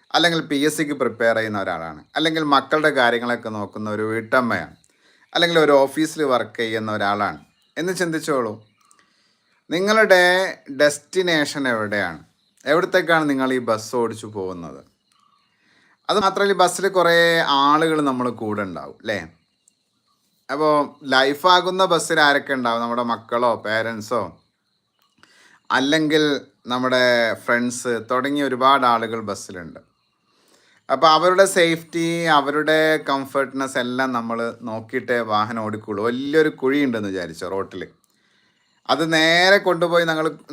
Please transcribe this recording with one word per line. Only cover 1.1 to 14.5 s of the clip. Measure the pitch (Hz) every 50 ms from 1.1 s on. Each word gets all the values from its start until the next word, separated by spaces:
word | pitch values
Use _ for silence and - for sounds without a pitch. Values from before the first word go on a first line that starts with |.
| 104 - 117 117 110
ചെയ്യുന്ന | 113 110 110 104 101
ഒരാളാണ്, | 95 92 87 80 82 82 80 76 - _ -
അല്ലെങ്കിൽ | 143 156 165 160 160 156
മക്കളുടെ | 147 143 135 131 - 156 156 156 151
കാര്യങ്ങളൊക്കെ | 131 135 123 120 120 117 120 120 120 117 117 113
നോക്കുന്ന | 110 104 101 95 - 104 107 107
ഒരു | 104 107
വീട്ടമ്മയാണ്, | 107 110 110 113 110 110 143 - 123 113 104 90 78 - - _ _ _ _ _ _ _ _ _ _ _ -
അല്ലെങ്കിൽ | 165 175 170 170 165
ഒരു | 151 147
ഓഫീസിൽ | 143 139 139 135 - 151 156 151 156 160 151
വർക്ക് | 131 123 117 113 110 - -
ചെയ്യുന്ന | 117 113 113 110 107 107
ഒരാളാണ് | 107 104 101 101 101 104 101 92 78 73 - _ _ _ _ _ - 143
എന്ന് | 165 190 180
ചിന്തിച്ചോളൂ. | 175 180 165 160 156 156 160 147 127 117 107 104 110 - _ _ _ _ _ _ _ _ _ _ _ _ _ _ _ _ _ _ _ _ -
നിങ്ങളുടെ | 151 175 196 208 214 220 220 185 190 180 180 180 180 185 190 170 - - _ - 139 131
ഡെസ്റ്റിനേഷൻ | 147 147 147 - _ _ - 185 180 180 165 156 143 139 - 147 135 127
എവിടെയാണ്? | 117 110 107 101 104 101 95 85 82 80 - _ _ _ _ _ _ _ -
എവിടത്തേക്കാണ് | 127 151 170 180 180 - 185 170 160 170 160 156 147
നിങ്ങൾ | 139 131 131 131 131
ഈ | 127
ബസ് | 117 113 110 110 110 - -
ഓടിച്ചു | 123 117 113 113 110 -
പോകുന്നത്? | 104 107 101 92 92